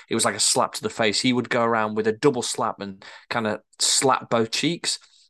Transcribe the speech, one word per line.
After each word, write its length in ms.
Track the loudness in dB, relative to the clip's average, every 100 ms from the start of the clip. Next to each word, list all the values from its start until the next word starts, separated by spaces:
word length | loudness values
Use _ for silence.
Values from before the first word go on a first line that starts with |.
| -4
it 40 |
was 120 | -2 0
like 100 | 0
a 60 |
slap 320 | 0 2 0
to 100 | -2
the 60 | -6
face, 320 | 0 0 2
he 100 | 2
would 180 | 0 0
go 140 | 0
around 320 | 2 2 0 0
with 100 | -2
a 60 |
double 300 | 2 2 2
slap 400 | -2 -4 -4 -4
and 240 | -10 -12 -18 -16 -8
kinda 320 | -4 -2 -4 _ -4
slap 500 | 0 2 2 2 2
both 220 | 0 0
cheeks. 480 | 0 -2 -2 -4 -6 -10 _